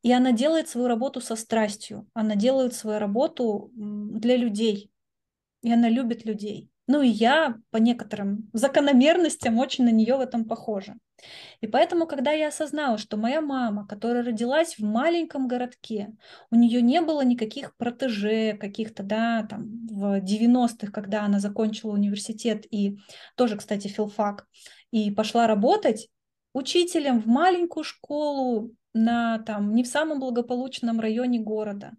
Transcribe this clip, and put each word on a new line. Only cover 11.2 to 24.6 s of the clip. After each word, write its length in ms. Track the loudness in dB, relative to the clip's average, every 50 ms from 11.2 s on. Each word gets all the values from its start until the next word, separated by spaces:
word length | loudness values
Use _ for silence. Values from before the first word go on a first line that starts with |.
| -20 -20 -20 -20 -20 -20 -12 _
И 60 | -8
поэтому, 400 | 0 2 2 2 4 2 0 0
когда 240 | 0 -2 -2 0 0
я 180 | 0 0 0 -2
осознала, 480 | -2 -4 -6 -4 -4 -2 -2 -2 -2
что 200 | -2 -4 _ -6
моя 240 | -4 -2 -2 -2 -2
мама, 460 | -2 -2 -4 -2 -2 -2 -4 -6 -8
которая 360 | -12 -12 -6 -4 -2 -2 -2 -2
родилась 540 | -2 -4 -2 -2 0 2 0 0 0 -2 -4
в 40 | -4
маленьком 640 | -2 0 0 0 2 0 0 -2 -4 -4 -4 -4
городке, 640 | -2 -2 -4 -4 -8 -10 _ -12 -8 -8 -8 -8 -8 -14 _ _ -20 -20 -20 -8 _
у 40 | 6
нее 260 | 6 6 6 6 4
не 200 | 4 4 4 4
было 220 | 2 2 0 2 2
никаких 500 | 2 2 0 -2 -6 -6 -12 -12 -12 _
протеже, 800 | _ -6 -6 -4 -4 -4 -4 -2 -2 0 0 0 0 0 -2 -2 -4
каких-то, 440 | -10 -10 -6 -6 -8 -8 -8 -12 -6
да, 420 | -4 -2 0 0 0 0 -2 -4 -6
там, 380 | -10 -10 -10 -12 -12 -12 -12
в 340 | -10 -6 -4 -2 0 0 0
девяностых, 680 | 0 0 0 4 6 6 6 6 4 2 0 -4 -10 -8 -8
когда 300 | -8 -6 -4 -4 -2 0
она 140 | 2 2 2
закончила 540 | 0 -2 -2 -2 -2 -2 -2 -6 -6 -4 0
университет 720 | 0 0 0 -2 -4 -6 -10 -10 -4 -2 -2 -2 -2 -6 -6
и 260 | -2 -2 0 -2 -2 -6 _ -20 -20 -20 -20 -16 _
тоже, 200 | 0 0 0 0
кстати, 300 | -6 -6 -6 -6 -6 -6 -8
филфак, 580 | -4 -4 -4 -4 -2 -2 -2 -2 -4 -8 _ _ _ _